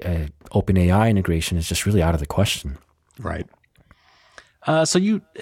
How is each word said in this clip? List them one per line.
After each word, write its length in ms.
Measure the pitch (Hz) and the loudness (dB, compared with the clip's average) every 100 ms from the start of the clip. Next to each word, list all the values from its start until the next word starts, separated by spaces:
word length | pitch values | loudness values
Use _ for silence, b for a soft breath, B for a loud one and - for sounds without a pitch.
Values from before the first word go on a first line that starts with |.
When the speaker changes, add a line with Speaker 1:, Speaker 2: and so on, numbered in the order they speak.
| - | -2
Speaker 1:
a 220 | 82 76 - - | -4 -6 -10 -6
Open 240 | 104 95 95 | -2 2 2
A 140 | 87 | 4
I 180 | 95 113 | 4 4
integration 480 | 101 92 82 - 87 | 2 0 -2 -2 -4
is 120 | 80 | -2
just 180 | - 101 | -4 0
really 160 | 104 | 2
out 100 | 82 | 2
of 80 | 82 | 0
the 60 | 73 | -2
question. 500 | - 139 - 71 67 _ _ _ - | -2 0 -2 -8 -12 _ _ _ -12
Speaker 2:
Right. 280 | 113 82 - _ _ _ b b b b b b b b - | -8 -8 -10 _ _ _ b b b b b b b b 0
Uh, 180 | 160 | 2
so 140 | 160 180 | 2 2
you, 240 | 202 214 - - | 2 0 -4 -16